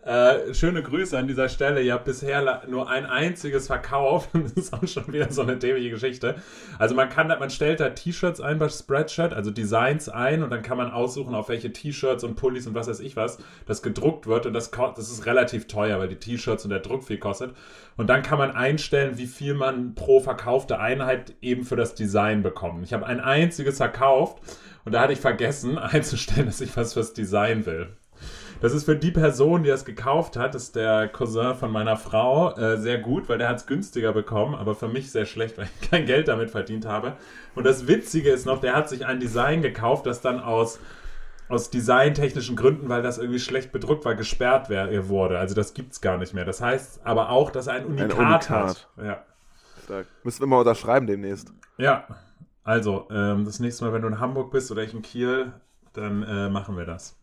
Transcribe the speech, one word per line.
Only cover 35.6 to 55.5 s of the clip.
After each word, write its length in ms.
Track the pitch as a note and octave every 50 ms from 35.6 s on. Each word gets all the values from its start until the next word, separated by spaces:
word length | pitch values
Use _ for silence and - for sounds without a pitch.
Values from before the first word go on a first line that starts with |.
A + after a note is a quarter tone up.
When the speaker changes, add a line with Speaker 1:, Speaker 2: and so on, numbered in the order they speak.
| G2+ - - -
Speaker 1:
ich 100 | - -
kein 140 | - C3+ A#2
Geld 240 | G#2+ B2 D3 D#3 D3
damit 220 | A#2+ A2 A2+ A2
verdient 340 | - G#2+ F#2+ - A2 A2 A2
habe. 300 | A2 G#2 A2 A#2 C3 C#3+ - - - - - - - -
Und 100 | C3 B2
das 220 | C3 B2+ B2+ B2 C3
Witzige 420 | F#3+ A3 - - - D#3+ C#3+ C#3+
ist 140 | C3 B2 -
noch, 160 | C3 C3 B2+
der 140 | C3+ B2 C3
hat 160 | D3 D3+ -
sich 160 | C3 B2 B2+
ein 120 | C3 B2+ B2+
Design 440 | B2+ A#2 A2 B2 A#2+ C#3+ D#3 E3
gekauft, 420 | D#3 C3 - - A2 A#2 C#3 D3+ -
das 160 | B2 A#2 -
dann 200 | - B2+ B2 B2+
aus, 380 | A#2+ A#2+ A2+ A2+ A2+ A2+ - - - - - - - - - - - - - - - -
aus 220 | A#2+ A#2 A#2+ -
designtechnischen 840 | - B2 G#2+ A2+ B2 B2+ C#3 D3 C#3+ C#3 C#3+ C3+ - B2+ A2+ A#2 B2
Gründen, 360 | G2+ B2 C3 D#3 D3 C#3+ B2
weil 120 | A#2+ A#2+
das 140 | A#2+ A#2+ A#2
irgendwie 220 | A2+ A#2+ B2 B2 B2
schlecht 320 | - - B2+ C3 C3 -
bedruckt 320 | - - A2+ A2 D3+ D3 -
war, 100 | B2 A2
gesperrt 540 | G#2 A2 - - - B2+ B2 C3+ C3+ - -
wär-, 400 | G#2 F#2+ G2 G2+ G#2+ G2+ F#2+ F#2+
wurde. 300 | G2 G2 F#2 F2+ F2+ F2
Also 160 | F#2+ F#2+ G2
das 180 | G#2+ G2+ -
gibt's 300 | - - - - - -
gar 160 | - G2 F#2 F2+
nicht 160 | F2+ - -
mehr. 100 | F#2 F2+
Das 160 | F#2+ F2+ -
heißt 400 | A#2 A#2+ C3 C3 - - - - -
aber 260 | A2+ A2+ A2+ A2 A#2
auch, 200 | B2 C3 D3+ D3+
dass 160 | - C3 B2
er 80 | C#3 B2+
ein 60 | B2+ C3
Speaker 2:
Ein 20 |
Speaker 1:
Unikat 320 | - D3+ C#3 G2+ G#2+ - -
Speaker 2:
Unikat. 320 | A#2+ - E3 D#3+ - -
Speaker 1:
hat. 380 | A#2 G#2+ G2+ F#2+ F2+ - - _ _ -
Ja. 220 | G#2+ G#2 F#2 - - _ _ _ _ - - _ _ _ - - -
Speaker 2:
Stark. 220 | - G2 G2 F#2 - - _
Müssen 180 | _ A#2+ A#2+ -
wir 60 | C3+ C#3
mal 100 | C3 B2
unterschreiben 480 | A#2+ A#2 A2+ - - A2 A#2+ C#3 B2+
demnächst. 440 | G#2+ G2+ G2+ G2+ G2 G2 F#2+ - - - - - _ _ -
Speaker 1:
Ja, 260 | C3 C#3 C3+ - - - - - - - - _ - _ _ _
also, 460 | _ G#2+ A2 A#2 G#2 G#2+ G2 F#2+ - -
ähm, 360 | A2 G#2 G2+ G2+ G2+ G2+ G#2
das 120 | G2+ - -
nächste 280 | A#2+ A#2+ A#2 - A#2+
Mal, 80 | A2+ A2
wenn 80 | A2+
du 60 | A2+ A2
in 120 | G#2+ G#2
Hamburg 300 | B2 B2+ C3+ C3+ C3 C3
bist 200 | - C3 B2 -
oder 120 | A2 G#2+
ich 100 | G#2+ G#2
in 80 | A2+ A2+
Kiel, 540 | G#2+ - - B2 B2 B2 B2+ C3 C3 B2